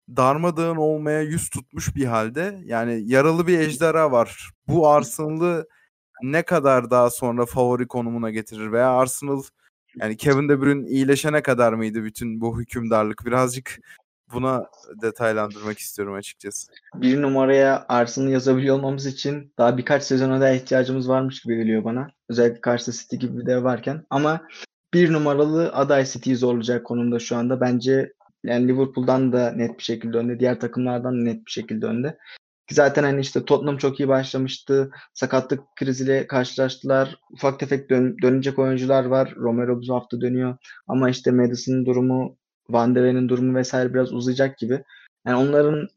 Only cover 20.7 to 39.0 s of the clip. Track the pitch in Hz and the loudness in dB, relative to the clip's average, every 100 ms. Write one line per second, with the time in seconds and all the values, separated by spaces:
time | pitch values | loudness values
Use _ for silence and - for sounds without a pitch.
20.7 | 131 127 131 127 131 131 131 117 113 110 | 0 0 -2 0 0 -2 -6 -4 -2 0
21.7 | 110 107 123 147 _ - 117 120 117 120 | 0 -2 -4 -8 _ -6 2 2 2 -2
22.7 | 120 123 117 - 127 127 123 123 123 127 | -2 -2 -10 -8 -6 -6 -6 -2 0 0
23.7 | 117 135 156 - 143 151 165 - - - | -2 -4 -8 -4 -2 0 -2 -6 -20 -20
24.7 | _ _ 175 170 160 147 139 151 160 170 | _ _ 2 4 4 2 2 2 2 0
25.7 | 131 139 139 131 123 131 123 123 120 113 | 0 2 4 2 -2 -2 0 2 0 0
26.7 | 120 - 120 120 120 - 120 120 127 127 | -2 -2 -2 0 -2 -2 -2 -2 0 0
27.7 | 123 131 135 135 _ _ _ 120 120 127 | 0 2 2 0 _ _ _ -2 0 2
28.7 | 127 135 131 127 131 131 123 120 113 117 | 2 0 -2 0 2 2 2 0 -2 -4
29.7 | 117 - 113 117 117 120 120 123 120 120 | -6 -8 -6 -4 -2 -2 0 0 0 -4
30.7 | 123 127 123 127 123 117 113 - - 110 | -4 -4 -4 -4 -2 -2 -4 -8 -10 -8
31.7 | 110 113 117 139 - - - _ _ - | -6 -4 -4 -6 -8 -20 -20 _ _ -4
32.7 | 147 139 143 143 139 135 143 - 143 143 | 4 4 4 0 0 -2 -2 2 2 2
33.7 | 139 139 135 135 135 135 135 131 - - | -2 -2 0 0 2 0 -4 -4 -6 0
34.7 | 139 135 - - - 127 131 131 135 - | 0 0 -6 -18 -6 -2 0 0 -4 -6
35.7 | - 135 127 135 135 - 135 127 - 131 | -6 -4 -2 0 0 0 -2 -2 -2 -2
36.7 | 131 135 135 135 - _ - 139 135 139 | -2 0 0 0 -4 _ -2 -2 -2 -2
37.7 | 139 139 127 127 110 127 131 135 135 131 | -2 0 2 2 2 2 2 0 0 0
38.7 | 131 127 135 | 0 2 2